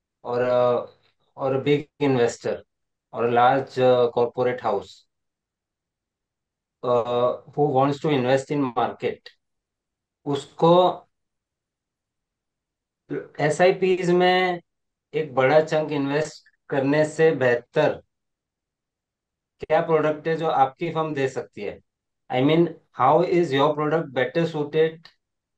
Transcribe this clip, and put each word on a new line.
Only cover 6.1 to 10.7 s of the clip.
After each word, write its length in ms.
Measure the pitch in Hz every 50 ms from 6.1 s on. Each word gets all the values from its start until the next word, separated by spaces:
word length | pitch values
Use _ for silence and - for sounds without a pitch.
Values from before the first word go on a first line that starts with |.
| _ _ _ _ _ _ _ _ _ _ _ _ _ _ -
uh, 520 | 123 123 120 110 104 117 120 123 123 - - - - -
who 120 | 151 147
wants 340 | 147 131 131 135 143 143 139
to 100 | - 156
invest 400 | 147 127 123 127 135 135 135 -
in 120 | 151 143 139 123 113 120
market, 400 | 113 104 107 - 123 - - - _ - _ _ _ _ _ _ _ _ _ _ _ _ _ _ _ _ _ _ -
उसको 840 | 143 139 139 - - _ - 165 170